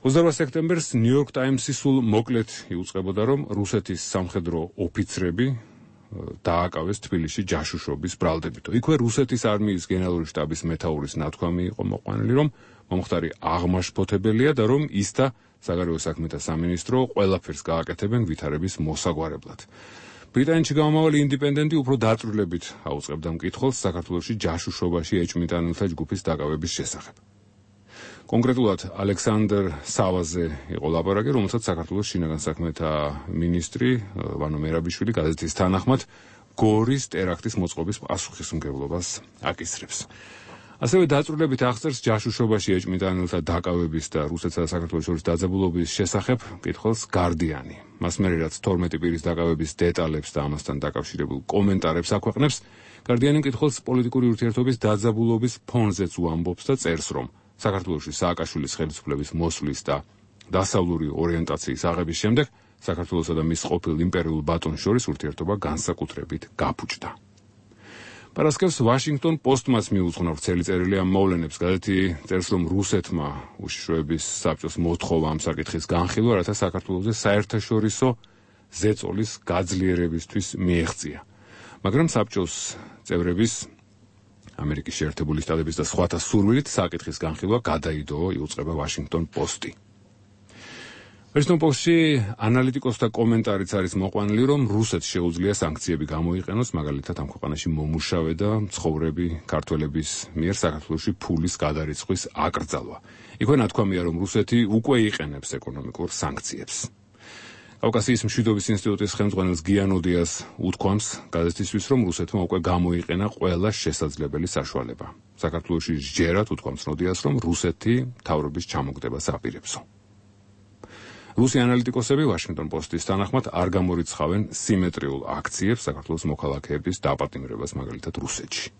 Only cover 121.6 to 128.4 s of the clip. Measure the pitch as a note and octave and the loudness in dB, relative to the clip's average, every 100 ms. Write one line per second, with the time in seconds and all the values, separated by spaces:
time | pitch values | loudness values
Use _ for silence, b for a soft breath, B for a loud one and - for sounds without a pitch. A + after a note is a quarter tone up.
121.6 | A#2+ B2 A#2+ B2 A#2 C#3 D3+ E2+ - D#2 | 4 4 2 0 2 4 4 0 -2 -6
122.6 | D#2 D#2 D#2 E2 - F#2+ F#2+ C3 - E2 | -4 -4 -4 -6 -2 0 2 0 -2 0
123.6 | F2+ F#2 F2+ E2+ E2 - D2+ F#2 G#2+ - | 2 2 2 0 -2 -2 0 0 -2 -6
124.6 | - G2 F2+ - C#2 C#2 - - - - | 0 2 2 0 -4 -4 -4 -6 -6 -2
125.6 | F#2+ A#2+ - C#2+ - D#2+ E2 D2 D2+ C#2 | 0 0 -2 -6 -4 -2 -2 -2 -2 -4
126.6 | - D2 E2 F2+ C#2+ C#2 - C2 C2 G#1+ | -4 -4 -2 -2 0 0 -2 -4 -10 -8
127.6 | C#2 - C2+ - - - - - | -6 -6 -8 -8 -8 -6 -6 -6